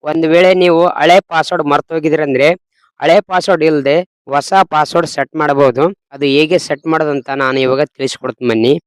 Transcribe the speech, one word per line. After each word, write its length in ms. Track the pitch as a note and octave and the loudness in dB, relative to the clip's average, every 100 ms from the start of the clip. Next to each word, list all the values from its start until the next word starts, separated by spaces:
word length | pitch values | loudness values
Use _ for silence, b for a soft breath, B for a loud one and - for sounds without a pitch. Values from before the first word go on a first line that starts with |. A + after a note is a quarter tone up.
ಒಂದ್ 220 | D3+ D#3+ D#3+ | -4 -2 2
ವೇಳೆ 180 | E3 F#3 | 2 2
ನೀವು 280 | F#3 F3+ E3 F3 | 2 2 4 2
ಹಳೆ 300 | - D#3 F#3 _ | 0 0 0 _
ಪಾಸ್ವರ್ಡ್ 340 | D#3+ D3+ F3+ D3 | -4 -2 -4 0
ಮರ್ತೋಗಿದ್ರಂದ್ರೆ 760 | D3 - E3 D3 D3+ D3 B2+ D3 F3+ _ _ _ _ | -2 -2 -8 -4 -4 -2 0 0 0 _ _ _ _
ಹಳೆ 160 | D3+ F#3+ - | 2 2 2
ಪಾಸ್ವರ್ಡ್ 360 | F#3 G3 F3 D#3 | -4 0 0 2
ಇಲ್ದೆ 260 | D3+ C3+ D#3 F#3 _ - | 0 0 -2 -2 _ -4
ಹೊಸ 200 | C#3+ - F#3+ F#3 | -4 0 0 2
ಪಾಸ್ವರ್ಡ್ 360 | D#3 D3+ E3+ D#3+ - | 0 0 0 -2 -4
ಸೆಟ್ 180 | C3+ D#3 | -6 -4
ಮಾಡಬಹುದು. 480 | D3+ C#3 C#3 A#2+ E3 G3+ _ | -2 2 2 2 -2 -2 _
ಅದು 140 | C#3 C#3+ C#3 | -4 0 2
ಹೇಗೆ 240 | D#3 F3 - | 2 0 -2
ಸೆಟ್ 180 | C#3+ D#3+ | -8 -2
ಮಾಡೋದಂತ 420 | D#3+ D#3 C#3+ B2+ C#3 | -2 -2 -4 -6 -4
ನಾನು 160 | C3+ C3+ C3 | -2 0 0
ಇವಾಗ 200 | C3+ D3 - | 0 -2 -4
ತಿಳಿಸ್ಕೊಡ್ತೀನಿ 540 | C3+ - B2+ - B2 | -8 -6 -10 -6 -2
ಬನ್ನಿ. 220 | A2+ A#2 D#3+ | 0 2 0